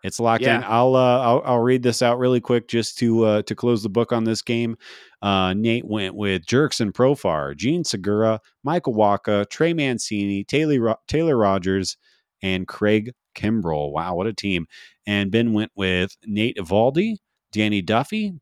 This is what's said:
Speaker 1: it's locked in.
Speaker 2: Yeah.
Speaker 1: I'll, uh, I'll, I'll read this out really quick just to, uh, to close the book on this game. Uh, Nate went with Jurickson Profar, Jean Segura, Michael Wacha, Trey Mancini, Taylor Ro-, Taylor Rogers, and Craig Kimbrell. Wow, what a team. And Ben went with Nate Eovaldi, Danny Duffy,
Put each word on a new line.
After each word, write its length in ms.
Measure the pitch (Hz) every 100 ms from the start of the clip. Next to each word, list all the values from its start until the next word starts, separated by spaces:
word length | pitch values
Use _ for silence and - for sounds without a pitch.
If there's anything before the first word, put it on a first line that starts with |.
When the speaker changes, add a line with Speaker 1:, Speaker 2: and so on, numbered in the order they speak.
Speaker 1:
it's 160 | 98 -
locked 220 | 117 113
in. 180 | 131 131
Speaker 2:
Yeah. 80 | 101
Speaker 1:
I'll, 260 | 113 127
uh, 260 | 131 127 123
I'll, 220 | 120 123 -
I'll 120 | 120
read 220 | 120 127
this 200 | 120 113
out 160 | 120 120
really 220 | 127 127
quick 260 | - 120 113
just 300 | 117 110 -
to, 260 | 117 113
uh, 180 | 110 107
to 120 | 101
close 280 | 107 120 117
the 60 | 104
book 240 | 98 117
on 120 | 120
this 180 | 113 110
game. 340 | - 120 117 113 - - - _
Uh, 320 | 101 98 92
Nate 320 | 95 113 120 -
went 280 | 107 95
with 300 | 101 104 95
Jurickson 480 | 80 123 147 - 107
Profar, 640 | - 127 143 98 78 71 71
Jean 280 | 104 175
Segura, 540 | 160 107 95 104 110 110 _ _
Michael 280 | 135 175 -
Wacha, 540 | 110 104 101 - 101 101
Trey 240 | - 160
Mancini, 720 | 170 139 117 - 104 101 98
Taylor 340 | 101 139 156 139
Ro-, 220 | 113 110 -
Taylor 320 | 147 165 127
Rogers, 580 | 104 98 90 95 95 - _ _ _ _
and 240 | 95 92 90
Craig 440 | - 104 107 110 123 _
Kimbrell. 580 | - - 113 85 76 73
Wow, 220 | 73 85 87
what 100 | 104
a 60 |
team. 340 | 104 101 90 82 - - _ -
And 240 | 101 101
Ben 220 | 113 117
went 200 | 107 107
with 420 | - 95 90 95 -
Nate 320 | - 104 113 117
Eovaldi, 600 | 82 98 120 143 220 214 _ _ _
Danny 280 | 107 107 196
Duffy, 500 | - 110 139 214 214 170